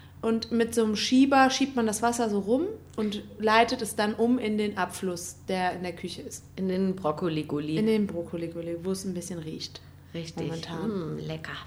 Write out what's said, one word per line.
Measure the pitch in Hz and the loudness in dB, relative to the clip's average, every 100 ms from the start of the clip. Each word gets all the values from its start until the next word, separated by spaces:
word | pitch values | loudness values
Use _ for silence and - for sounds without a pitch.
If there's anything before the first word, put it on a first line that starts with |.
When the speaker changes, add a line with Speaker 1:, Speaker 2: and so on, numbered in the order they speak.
| - - | -20 -4
Speaker 1:
und | 226 226 - | 0 0 0
mit | 233 233 | 2 2
so | 233 | 2
einem | 220 208 | 2 2
Schieber | - 254 269 269 262 | 4 6 8 8 6
schiebt | 262 269 247 | 6 0 2
man | 220 | 0
das | 208 | 2
Wasser | 233 240 226 | 0 2 2
so | 202 | 0
rum | 190 262 381 440 - - | 2 2 2 -4 -10 -4
und | 214 208 - - | -2 -4 -8 -2
leitet | 214 226 233 254 | 4 6 6 2
es | 202 - | -4 0
dann | 208 | 0
um | 220 233 247 | 2 2 2
in | 214 214 | 2 0
den | 208 202 | 0 -2
Abfluss, | 180 - 185 170 - - - | -4 -2 -4 -4 -8 -10 -4
der | 185 180 | 0 0
in | 175 | -2
der | 180 175 | -6 -8
Küche | 180 - | -10 -10
ist. | - - - - | -12 -14 -14 -6
Speaker 2:
In | 185 | -2
den | 185 190 | 2 0
Brokkoli-Gully. | 185 151 151 180 156 151 147 151 156 | 0 0 0 -2 -2 -2 -4 0 2
Speaker 1:
In | 220 | 4
den | 220 196 | 2 2
Brokkoli-Gully, | 170 170 170 165 170 165 170 | -2 -6 -6 -6 -6 -6 -4
wo | 180 | -4
es | 185 196 | -4 -4
ein | |
bisschen | 175 170 170 | -6 -6 -8
riecht. | 156 - - - - - - | -8 -8 -10 -14 -18 -20 -12
Speaker 2:
Richtig. | 165 165 160 | -10 -8 -6
Speaker 1:
Momentan. | 160 165 170 170 208 190 156 | -6 -6 -8 -6 -4 -4 -4
Speaker 2:
Mm, | 151 | -6
lecker. | 156 156 - 143 | -6 -8 -8 -12